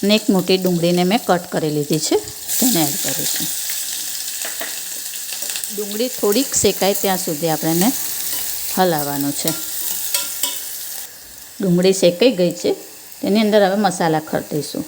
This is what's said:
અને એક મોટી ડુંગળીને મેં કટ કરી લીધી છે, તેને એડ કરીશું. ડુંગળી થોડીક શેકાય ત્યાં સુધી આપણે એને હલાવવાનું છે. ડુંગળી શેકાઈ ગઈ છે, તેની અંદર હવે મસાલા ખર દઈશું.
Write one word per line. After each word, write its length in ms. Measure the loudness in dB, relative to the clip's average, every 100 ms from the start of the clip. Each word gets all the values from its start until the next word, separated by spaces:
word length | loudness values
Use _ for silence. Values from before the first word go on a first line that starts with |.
અને 120 | 4 4
એક 80 | 4
મોટી 240 | 2 4 2
ડુંગળીને 420 | 4 2 4 4 4
મેં 100 | 2 2
કટ 180 | 0 2
કરી 220 | -2 0 0
લીધી 280 | 0 0 2
છે, 100 | 0 0 -12 -6 0
તેને 240 | 2 4 2
એડ 100 | 0
કરીશું. 440 | -4 -4 -4 -4 -4 -6 -6 -6 -6 -6 -8 -8 -8 -8 -8 -8 -8 -8 -10 -10 -10 -10 -10 -8 -6 -6 -6
ડુંગળી 380 | -6 -6 -2 -2 0
થોડીક 320 | 0 2 0 2
શેકાય 360 | 2 4 2 2
ત્યાં 220 | 0 0
સુધી 260 | 0 -2 0
આપણે 180 | 0 2 4
એને 120 | 2 2 -4 -6 -6 -6 -6 -6 -4 2
હલાવવાનું 580 | 2 2 -2 -2 -2 0
છે. 120 | -2 -2 -6 -8 -6 -6 -4 -4 -4 -6 -6 -6 -10 -10 -10 -12 -14 -16 -20 -20 -20 -4
ડુંગળી 360 | 2 4 4 6
શેકાઈ 360 | 4 6 4 4
ગઈ 140 | 2 2
છે, 100 | -2 -2 -6 -18 -18 -6
તેની 220 | 0 2 6
અંદર 200 | 6 6
હવે 140 | 4 2
મસાલા 380 | 2 2 2 0
ખર 140 | -4 -2
દઈશું. 340 | -4 -4 -6